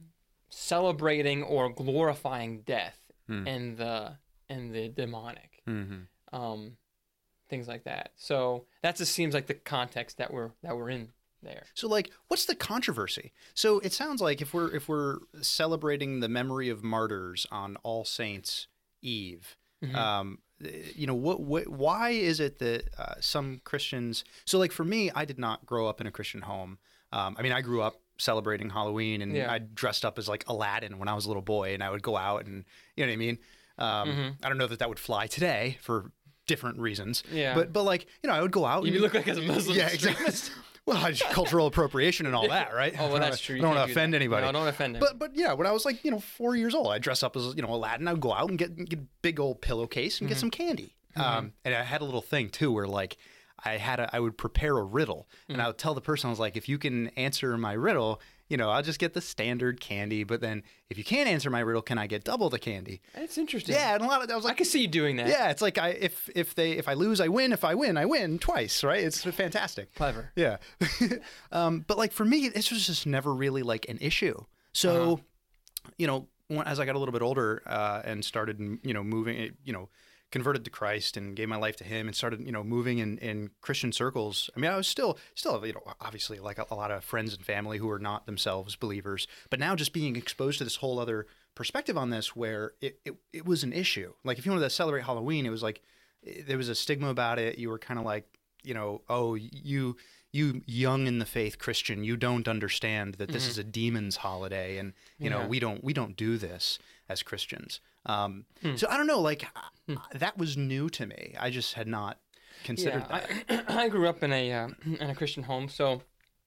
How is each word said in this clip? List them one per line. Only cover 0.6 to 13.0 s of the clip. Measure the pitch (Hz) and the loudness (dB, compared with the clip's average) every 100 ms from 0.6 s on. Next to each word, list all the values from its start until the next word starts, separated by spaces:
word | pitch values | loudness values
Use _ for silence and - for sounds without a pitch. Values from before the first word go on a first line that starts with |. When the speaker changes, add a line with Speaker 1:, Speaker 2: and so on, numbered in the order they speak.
| - 175 185 160 156 151 143 143 | 0 2 4 4 4 4 4 2
Speaker 1:
or | 147 143 127 | 2 2 2
glorifying | 117 131 139 160 143 139 127 113 113 | 0 0 4 4 2 -2 -4 -4 -6
death | 110 120 85 - - _ - | -2 -2 -2 -8 -20 _ -8
Speaker 2:
Hmm. | 107 98 | -6 -4
Speaker 1:
and | 131 123 113 | -4 -6 -6
the, | 117 113 107 143 _ _ - | -4 -4 -6 -12 _ _ -12
and | 135 120 | -10 -8
the | 113 110 | -6 -6
demonic, | 127 123 117 117 117 - _ - | -4 -6 -6 -10 -14 -18 _ -6
Speaker 2:
Mm-hmm. | 110 98 95 90 _ - 131 | -6 -6 -10 -14 _ -14 -8
Speaker 1:
um, | 120 110 107 120 _ _ _ _ _ _ - | -6 -6 -10 -18 _ _ _ _ _ _ -10
things | 135 120 | -8 -8
like | 117 135 | -10 -6
that. | 135 - - | -6 -8 -10
So | - 139 127 123 - _ | -2 0 2 0 -6 _
that | 170 175 | -2 0
just | 170 | 0
seems | - 165 | 0 2
like | 143 135 | 0 -2
the | |
context | 143 - 139 123 - 120 - | -6 -4 -4 -2 -4 -8 -6
that | 123 | -6
we're, | 127 113 - | -6 -8 -10
that | - 120 | -8 -6
we're | 120 | -4
in | 127 113 _ _ _ | -6 -8 _ _ _
there. | - 120 - | -16 -16 -14
Speaker 2:
So, | - 226 | -6 2
like, | 214 190 - - | 2 2 -6 -2
what's | 349 - | 0 0
the | - | -2
controversy? | - 226 - 117 | -2 -2 0 0